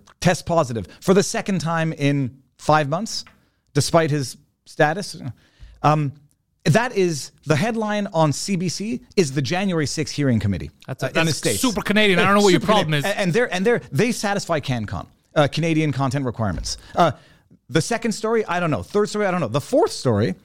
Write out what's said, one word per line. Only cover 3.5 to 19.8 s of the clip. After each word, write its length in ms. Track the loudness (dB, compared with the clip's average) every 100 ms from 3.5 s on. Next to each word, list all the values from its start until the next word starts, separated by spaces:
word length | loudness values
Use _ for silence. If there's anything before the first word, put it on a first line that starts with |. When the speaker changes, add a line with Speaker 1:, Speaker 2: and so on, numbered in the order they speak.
| _ _
Speaker 1:
despite 360 | -2 2 2 2
his 260 | 0 -4 -10 _ _ -10
status, 500 | 0 2 2 -8 -12 -12 -14 _ _ -20 0
um, 300 | 2 2 0 -6 _ _ _ _
that 320 | 2 2 2 0
is 360 | 0 -2 -10 _ -2
the 100 | 0
headline 500 | 0 -2 -2 -2 -2
on 200 | 0 0
C 220 | 0 -4 -2
B 120 | -2
C 320 | -6 -6 -8 -2 0
is 160 | 0
the 100 | 0
January 440 | -2 -2 0 0 -2
sixth 280 | -4 -4
hearing 240 | -2 0 2
committee, 320 | 0 -2 -6 -12 -14
Speaker 2:
That's, 160 | -8
Speaker 1:
uh, 40 | -4
in 40 |
the 100 | 0
Speaker 2:
that's 140 | 0 0
Speaker 1:
States. 220 | -2 0
Speaker 2:
super 220 | 0 0
Canadian. 360 | 0 2 4 4
I 60 | 4
don't 80 |
know 80 | 6
what 80 | 6
your 80 | 4
Speaker 1:
Super 60 | 4
Speaker 2:
problem 140 | 2 2 0
Speaker 1:
Canadian. 80 | 0
Speaker 2:
is. 60 | -2
Speaker 1:
A-, 40 |
and 120 | 0
they're, 220 | 0 0
and 120 | 0 0
they're, 140 | 0 -2
they 220 | 0 0
satisfy 480 | 0 -2 -4 -2 -4
CanCon, 460 | -2 -4 -4 -8 -12 _ _
uh, 140 | 0 2
Canadian 400 | 0 0 2 0
content 340 | 0 -2 -2 -4
requirements. 500 | -2 -2 -2 -6 -10 -4
Uh, 180 | 2 2 0 _ _ _ -20 -4
the 120 | -2
second 300 | -2 -2 -2
story, 320 | -4 -2 -2
I 160 | -2 -2
don't 100 | -2
know. 120 | -2
Third 240 | -2 -2 -2
story, 180 | -2 -2
I 40 |
don't 80 | -2
know. 80 | -2
The 120 | -4
fourth 320 | 0 2